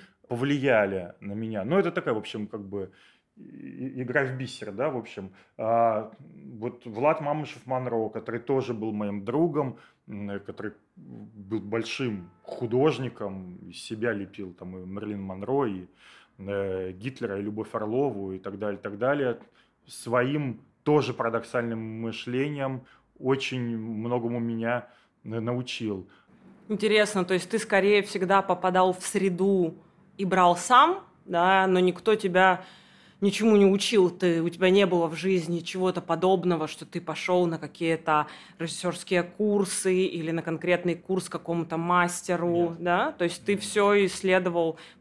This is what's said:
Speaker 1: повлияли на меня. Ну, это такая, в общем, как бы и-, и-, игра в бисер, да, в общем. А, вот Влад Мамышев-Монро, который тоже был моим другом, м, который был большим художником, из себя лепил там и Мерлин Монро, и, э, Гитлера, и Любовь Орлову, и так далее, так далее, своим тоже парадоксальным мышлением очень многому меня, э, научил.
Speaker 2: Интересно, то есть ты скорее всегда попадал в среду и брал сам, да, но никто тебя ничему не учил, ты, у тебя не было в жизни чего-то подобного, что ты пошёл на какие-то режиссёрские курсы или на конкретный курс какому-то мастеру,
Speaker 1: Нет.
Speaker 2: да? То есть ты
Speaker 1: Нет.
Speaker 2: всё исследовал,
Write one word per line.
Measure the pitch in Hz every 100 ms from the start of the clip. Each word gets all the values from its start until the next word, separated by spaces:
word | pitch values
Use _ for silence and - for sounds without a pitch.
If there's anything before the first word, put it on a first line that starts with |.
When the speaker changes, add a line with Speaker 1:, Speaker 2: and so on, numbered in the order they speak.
| - _ _
Speaker 1:
повлияли | 120 139 143 135 113 101 95 87 -
на | 98
меня. | 104 113 110 98
Ну, | 185
это | 175
такая, | 175 151
в | 110
общем, | - 110 104
как | 110
бы | 98 101 95 - _ _ _ -
и-, |
и-, | - - 139 135 131 131
игра | 120 147
в | 135 127
бисер, | 127 - 107
да, | 101 147
в | 127
общем. | 107 - 95 - _ -
А, | 110 117 117 107 110 - 135 - 135 117
вот | 117 - 123
Влад | 107 143 160
Мамышев-Монро, | 147 151 143 - - 127 123 117 110
который | 113 110 117
тоже | - 135 110
был | 113 110
моим | 104 104 101 98
другом, | 135 170 147 135 110 - _ -
м, | 104 101 101 -
который | - 107 - _ -
был | 139 117 107 110 98 110
большим | 98 113 113 - 131 101 87 -
художником, | - - 120 123 151 123 127 - 101 95 92 90 92
из | 87
себя | - 110 117
лепил | 104 95 104 95
там | 87 92 92
и | 92
Мерлин | 101 107 101
Монро, | 95 95 107 135 123
и, | 95 90 _ - - _ -
э, | 95 101 98 95 92
Гитлера, | 92 120 131 117 98
и |
Любовь | 104 107 107
Орлову, | 113 107 123 143 104 98
и | 92
так | 98 98
далее, | 104 95
так | 107 101
далее, | 123 143 127 117 - _ _ _ -
своим | - - 123 123 151 139 110 _ _
тоже | - 151 120
парадоксальным | 127 117 113 113 123 117 113 110 110
мышлением | 113 107 - 123 147 147 135 127 - _ _ -
очень | 127 135 - 127 120 113
многому | 113 107 117 123 117 120
меня, | 117 113 117 123 120 _ _ _
э, | - 113
научил. | 113 123 127 - 110 98 90 _ _ _ - - -
Speaker 2:
Интересно, | 208 208 214 208 202 180
то |
есть | 185 -
ты | 226
скорее | 220 202 196 208
всегда | 196 196 180 196
попадал | 190 180 185 185 185
в | 185
среду | - 202 190 175 196 190 165 165 - _ _ -
и | 190
брал | 185 175 175
сам, | - 254 311 381 - _ -
да, | 175 180 190 190
но | 185
никто | 180 180 - 214
тебя | 196 180 190 180 - - - - - _
ничему | 196 196 220 208
не | 196
учил, | 196 - 214 180
ты, | 180 180 165
у | 170
тебя | 170 185
не | 190 196
было | 175 165
в | 160
жизни | 185 185 160 170
чего-то | 170 185 185 180
подобного, | 165 165 185 190 175 170 156
что | - 147
ты | 175
пошёл | 175 151 - 180 175
на | 160
какие-то | 147 - 165 160 165 151 147 - - -
режиссёрские | 165 - 180 175 - 180
курсы | 175 - 208 202 190 - 190 185 190
или | 165 160
на | 165
конкретный | 165 160 170 175 175 170
курс | - 190 -
какому-то | 170 - 170 165 165
мастеру, | 170 175 175 175 - 175 175 170 170
Speaker 1:
Нет. | 170
Speaker 2:
да? | 175 180 277
То | - 170
есть | 170 -
ты |
Speaker 1:
Нет. | 202
Speaker 2:
всё | 208 208 202 202 190
исследовал, | - 190 185 180 170 165 160 - -